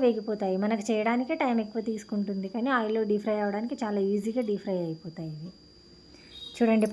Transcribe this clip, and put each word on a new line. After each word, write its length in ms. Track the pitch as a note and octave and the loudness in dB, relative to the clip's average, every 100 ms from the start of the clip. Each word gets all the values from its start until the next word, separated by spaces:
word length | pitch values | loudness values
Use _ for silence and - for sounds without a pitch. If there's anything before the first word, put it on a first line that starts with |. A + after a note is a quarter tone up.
వేగిపోతాయి. 540 | B3+ A3 G#3 G#3 G3 F#3 | 4 2 0 -2 0 2
మనకు 180 | G#3 A3 G#3 | 2 0 0
చేయడానికే 460 | G#3+ A3 A#3+ B3+ D#4+ | 2 2 2 0 0
టైం 140 | C4+ A#3 | 2 2
ఎక్కువ 160 | G#3 A3+ A3 | 0 -4 -4
తీసుకుంటుంది, 580 | G#3+ - G#3 G3+ G3 F#3+ | -4 -4 -2 -2 -2 -4
కానీ 140 | A#3 B3+ B3+ | -2 0 2
ఆయిల్లో 240 | G#3+ A3 G#3+ | 2 0 2
డీప్ 120 | G#3 G#3+ | 2 2
ఫ్రై 100 | G#3+ | 0
అవ్వడానికి 300 | G3+ G3+ A#3 C#4 | 0 -2 -4 -4
చాలా 180 | A3 G3+ G3 | -2 0 2
ఈజీగా 300 | G#3 G#3+ A#3 G#3+ | 0 0 -2 0
డీప్ 140 | G3+ | -2
ఫ్రై 120 | G#3 F#3 E3 | -2 -2 -2
అయిపోతాయి 420 | D#3+ E3+ E3 D#3+ D3+ | -6 -8 -10 -8 -8
ఇవి. 140 | E3+ - - - - - - - - - - - | -12 -16 -20 -20 -20 -20 -20 -20 -20 -16 -10 0
చూడండి 300 | A3+ A3 G#3+ | 4 4 4